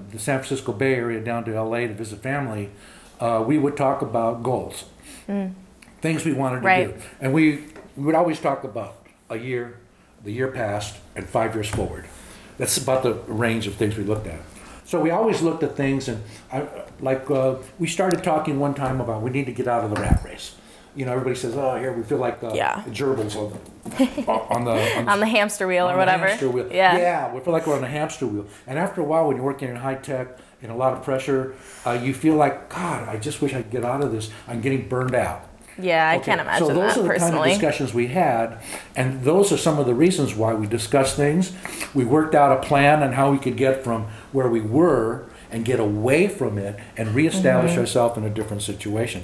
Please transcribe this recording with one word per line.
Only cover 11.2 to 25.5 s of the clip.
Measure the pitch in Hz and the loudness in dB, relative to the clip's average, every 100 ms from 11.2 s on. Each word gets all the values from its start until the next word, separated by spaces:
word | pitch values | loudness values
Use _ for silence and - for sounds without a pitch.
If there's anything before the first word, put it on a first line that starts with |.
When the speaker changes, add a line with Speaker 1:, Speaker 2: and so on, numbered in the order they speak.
| 92 | -2
Speaker 1:
five | 123 113 | 0 0
years | 113 104 | -2 -4
forward. | 110 90 - - - - - - - | -2 -4 -6 -16 -18 -20 -20 -16 -6
That's | 127 - | -2 -2
about | 135 131 | 0 2
the | 123 101 - | 2 -2 -4
range | 110 117 113 101 | -2 0 0 -2
of | |
things | - 107 107 | -2 -2 -2
we | |
looked | 101 107 87 | -2 -4 -6
at. | 82 - - - - - | -10 -14 -20 -20 -20 -4
So | 175 | 0
we | 156 | 2
always | 180 226 165 | 2 2 2
looked | 165 - | 0 0
at | 143 - | -2 0
things, | 135 135 - | 0 0 -2
and | 110 - - - | -6 -8 -16 -8
I, | 135 147 - - - | -6 -6 -10 -16 -6
like, | 131 131 135 | -2 -2 0
uh, | 135 131 131 - - | 2 2 0 -6 -6
we | 165 | -4
started | - 185 170 | 0 0 0
talking | 185 156 156 139 | 0 0 0 -2
one | 143 | -2
time | 139 131 131 | -2 -4 -2
about | 117 107 | -4 -4
we | 123 | -2
need | 131 127 | -2 -4
to | |
get | 117 127 | -4 -2
out | 120 | 0
of | 110 | 0
the | 104 | 0
rat | 101 - | 4 2
race. | - - - - - - - 139 | 2 -12 -16 -18 -20 -20 -14 -8
You | |
know, | 127 | -4
everybody | 127 131 120 | -2 -2 -2
says, | 120 131 | -4 -2
"Oh, | 131 117 | -2 -2
here | 127 | -4
we | 117 | -4
feel | 113 131 | -2 0
like | 120 - | 0 -4
the, | 117 | -4
Speaker 2:
Yeah. | 131 80 98 | -2 0 -2
Speaker 1:
the | 110 | -6
gerbils | 107 135 127 104 107 | -4 -2 0 -2 -4
on | 107 | -6
the, | 101 - - - - 262 - 233 | -10 -16 -16 -6 0 0 0 -2
Speaker 2:
<laughs> | |
Speaker 1:
on | 220 - 120 | -2 0 -2
the, | 120 110 - - | 0 2 2 0
on | |
the | 120 | 2
Speaker 2:
On | 202 | 2
the | 220 | 2
hamster | 226 208 | 2 0